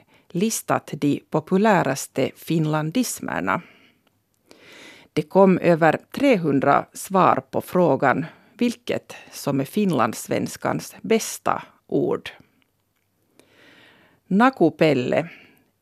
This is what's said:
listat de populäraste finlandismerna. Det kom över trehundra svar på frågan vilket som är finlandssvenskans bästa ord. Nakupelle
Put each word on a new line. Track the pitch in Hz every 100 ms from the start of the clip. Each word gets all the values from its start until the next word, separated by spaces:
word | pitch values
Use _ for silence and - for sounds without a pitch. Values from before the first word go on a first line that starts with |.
| _ _ _
listat | 175 214 - - 131 -
de | 151 147 131 -
populäraste | 147 - 185 220 185 147 135 - - 131 -
finlandismerna. | - 165 156 156 156 214 240 - - 82 87 - - - _ _ _ _ _ _ _ - - - - - -
Det | -
kom | 165 190 196 180
över | - 165 165 - -
trehundra | - 277 214 165 139 131 139 -
svar | - - 190 156 - -
på | -
frågan | - 180 170 135 139 120 160 - _ -
vilket | 240 226 - - - - -
som | - - 139
är |
finlandssvenskans | 135 - 202 143 113 110 - 123 117 - 127 127 - -
bästa | 190 220 - - - - - _ -
ord. | - 143 - - - _ _ _ _ _ _ _ _ _ _ _ _ _ _ - _ _ _ -
Nakupelle | 185 247 262 165 - 160 135 123 131 165 - - _ _ _